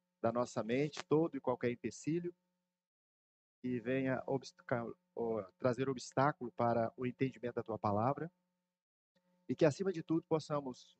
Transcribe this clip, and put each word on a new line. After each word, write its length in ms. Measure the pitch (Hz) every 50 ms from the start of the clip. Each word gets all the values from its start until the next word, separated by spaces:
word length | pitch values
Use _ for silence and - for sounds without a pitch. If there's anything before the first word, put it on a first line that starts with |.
| _ _ _ _
da 100 | - 113
nossa 320 | 117 120 123 120 - 127 110
mente 400 | 107 117 131 147 151 147 - -
todo 300 | - 143 151 160 165 -
e 60 | 135
qualquer 300 | - - 123 - - 120
empecilho 640 | 120 117 - 117 107 - - 147 156 175 175 175 175 _ _ _ _ _ _ _ _ _ _ _ _ _ _ _ _ _ _ _ _ _ _ _ _ _ -
que 180 | 127 123 123
venha 420 | 107 117 131 135 135 131 131 - -
obstaca-, 580 | - 135 135 - - - _ - - 135 120 117 113 - _ _ _ -
ó, 280 | - 117 117 113 110 104 - - -
trazer 300 | - 127 123 123 131 131
obstáculo 640 | 135 123 - - - - 135 147 147 - 127 117 -
para 400 | - 123 117 117 117 113 113 -
o 120 | - 127
entendimento 480 | 123 120 - 135 131 123 - - 120 120
da 80 | 120 113
tua 160 | - 113 107
palavra 520 | - 110 101 104 110 127 139 143 151 170 _ _ _ _ _ _ _ _ _ _ _ _ _ _ _ _ _ _ _ _ _ _ _ -
e 80 | 131
que, 80 | - 165
acima 280 | 156 139 - 196 190 185
de 100 | 165 160
tudo, 240 | - 160 165 160
possamos, 680 | - 160 156 147 - 156 147 143 131 123 - - - - _